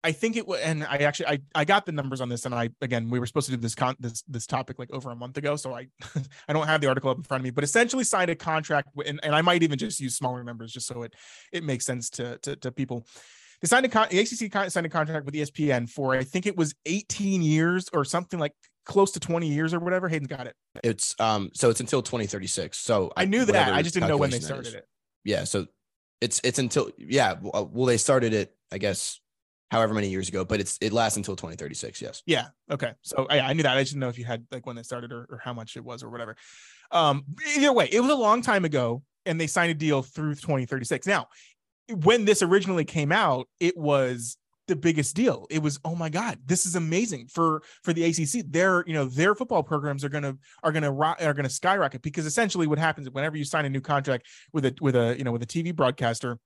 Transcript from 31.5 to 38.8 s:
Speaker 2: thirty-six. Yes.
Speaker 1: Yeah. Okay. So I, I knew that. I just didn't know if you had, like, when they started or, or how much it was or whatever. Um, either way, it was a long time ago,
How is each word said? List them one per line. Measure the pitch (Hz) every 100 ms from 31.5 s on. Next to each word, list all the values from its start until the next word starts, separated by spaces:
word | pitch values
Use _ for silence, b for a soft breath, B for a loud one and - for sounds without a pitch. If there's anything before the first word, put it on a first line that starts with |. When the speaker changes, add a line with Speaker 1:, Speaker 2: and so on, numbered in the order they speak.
| 78
Speaker 2:
thirty-six. | 76 76 58 -
Yes. | 58 - -
Speaker 1:
Yeah. | 156 - _ _
Okay. | 139 123 -
So | - - 131
I, | 147
I | 135
knew | 156
that. | 143 131
I |
just | 135
didn't | 143
know | 127
if | 120
you | 120
had, | 117 117
like, | 127 127
when | 120
they |
started | 117 123 120
or, | 120 120
or | 123
how | 123
much | 120 110 127
it |
was | 117 120
or | 120
whatever. | 117 110 117 B B B B B
Um, | 175 151 139 139 180 311 294
either | 285
way, | 240 135
it | 214
was | 254
a | 285
long | 214 233
time | 240 208 165
ago, | 143